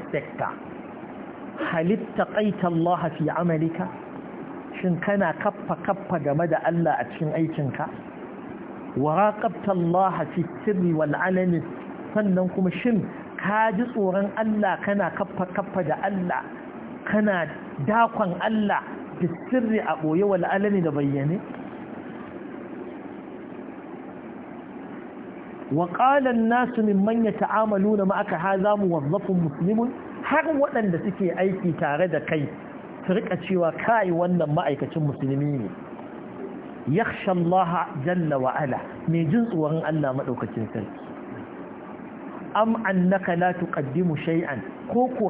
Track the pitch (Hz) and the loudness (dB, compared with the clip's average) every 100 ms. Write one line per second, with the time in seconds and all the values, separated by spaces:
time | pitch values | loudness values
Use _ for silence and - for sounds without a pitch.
0 | - 151 - - 127 - - - - - | -4 -6 -6 -6 -6 -6 -12 -14 -14 -14
1 | - - - - - - 320 170 170 226 | -14 -14 -14 -12 -12 -6 -4 0 2 0
2 | - - 180 214 214 - 175 165 170 175 | 0 -2 0 0 0 0 0 2 2 2
3 | 160 - 151 156 175 156 165 165 185 - | 0 -2 -2 0 2 2 0 -2 -6 -8
4 | - - - - - - - - 185 170 | -12 -12 -12 -12 -12 -12 -12 -2 0 0
5 | 202 202 170 151 208 - - 160 - 190 | 2 2 2 0 -2 -2 -4 -2 -2 -2
6 | - 175 143 143 170 156 160 170 156 131 | -2 -2 2 2 2 2 2 2 2 2
7 | 120 - 151 143 156 - 139 - 156 - | -2 -4 -2 0 0 0 -2 -2 -6 -8
8 | - - - - - - - - - 127 | -12 -14 -12 -12 -12 -12 -12 -12 -6 0
9 | 147 165 208 208 226 165 202 185 170 175 | 2 6 4 4 -2 -2 0 2 4 4
10 | 190 165 151 180 - - 214 185 175 160 | 4 2 -2 -2 -4 -2 -2 2 2 2
11 | 151 143 180 185 185 165 - - - - | 2 2 2 2 2 2 -2 -8 -12 -12
12 | - 214 208 185 185 196 180 - 247 208 | -4 0 4 4 2 2 0 0 2 2
13 | 120 - - - 185 214 220 202 247 233 | 0 -6 -12 -6 0 2 2 2 0 0
14 | 190 190 202 214 220 214 196 160 - 202 | 2 2 0 0 0 2 2 2 0 2
15 | 170 - 190 190 180 - 190 190 156 - | 0 -2 -4 -2 -2 -2 -2 -2 0 0
16 | 196 196 180 127 - - - - - - | 0 0 -2 -2 -6 -10 -12 -12 -12 -10
17 | - 208 214 180 151 - - - 139 226 | 0 2 4 2 0 -6 -10 -4 2 6
18 | 233 226 190 180 208 220 202 160 - - | 4 4 0 0 0 2 2 2 -2 -10
19 | - - 170 170 - 254 220 220 - 156 | -10 -2 -2 -2 0 2 4 2 2 0
20 | 156 160 202 185 165 190 208 196 165 143 | 2 4 4 4 2 2 4 4 2 2
21 | 143 139 143 202 - - - - - - | 2 2 2 0 -4 -10 -10 -10 -12 -12
22 | - - - - - - - - - - | -12 -12 -12 -12 -12 -12 -12 -10 -10 -12
23 | - - - - - - - - - - | -12 -12 -12 -12 -12 -12 -12 -12 -12 -12
24 | - - - - - - - - - - | -14 -14 -14 -14 -14 -14 -14 -12 -12 -12
25 | - - - - - - - 147 175 175 | -12 -14 -12 -12 -12 -10 -2 0 2 4
26 | 254 285 262 233 226 240 247 240 214 196 | 6 6 4 4 4 4 2 2 4 4
27 | 208 226 220 - 202 214 220 202 202 208 | 4 4 2 2 2 2 4 4 4 4
28 | 190 190 208 165 185 196 202 208 190 165 | 4 2 0 0 2 4 4 4 4 2
29 | 143 196 196 180 165 - 170 220 247 - | 2 0 2 2 2 2 2 2 2 -2
30 | - - - 285 311 285 285 240 208 170 | -10 -8 0 2 4 2 2 2 2 0
31 | 202 185 180 170 196 185 175 - 156 147 | 0 0 0 2 2 2 0 0 2 2
32 | 185 156 - 160 139 - - - - - | 2 0 0 0 0 -6 -12 -14 -14 -6
33 | - 185 - 180 - 185 165 156 - 233 | 0 0 0 -2 0 2 2 2 2 4
34 | 190 165 180 180 151 156 151 135 139 165 | 4 2 4 2 2 2 2 0 -2 0
35 | 147 - 135 139 147 139 95 - - - | -2 0 0 0 0 0 -4 -8 -12 -12
36 | - - - - - - - - - 170 | -12 -12 -12 -12 -10 -10 -12 -6 0 2
37 | 226 - 196 180 170 185 175 175 170 151 | 2 0 2 2 4 4 4 2 -2 -2
38 | 151 180 156 135 127 123 143 107 - - | 0 2 2 2 2 0 0 -2 -6 -6
39 | - 170 156 233 233 170 151 160 156 160 | 0 2 4 2 2 2 2 0 0 0
40 | 139 131 127 120 110 117 110 113 101 - | 0 0 -2 -2 -4 -4 -4 -4 -6 -8
41 | - - - - - - - - - - | -12 -12 -12 -12 -12 -12 -14 -14 -14 -14
42 | - - - - - 202 226 226 190 190 | -14 -14 -12 -12 -4 0 2 2 2 4
43 | 180 190 190 170 180 180 170 160 131 147 | 4 4 2 2 2 0 -4 -4 -2 0
44 | 180 147 160 165 147 135 - - - 226 | 0 0 0 0 0 -4 -8 -10 -2 0
45 | 254 254 | 2 0